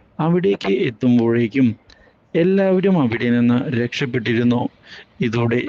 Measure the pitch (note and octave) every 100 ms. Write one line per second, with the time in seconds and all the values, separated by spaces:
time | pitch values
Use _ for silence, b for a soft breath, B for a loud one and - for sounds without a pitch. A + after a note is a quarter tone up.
0 | b - D#3+ F3 F#3+ G3 F#3+ G3 D#3 A2+
1 | B2+ A#2+ A#2 A#2 A#2 C3+ B2 G#2+ _ b
2 | b b _ D#3+ F3+ G3 F#3+ F#3 G3 F3+
3 | B2 A2+ A#2+ A#2+ A#2+ A#2+ D3+ A#2+ A#2+ -
4 | C3+ B2 A2 A#2 A#2+ A#2+ - _ B B
5 | B - B2 A#2 A#2+ A#2+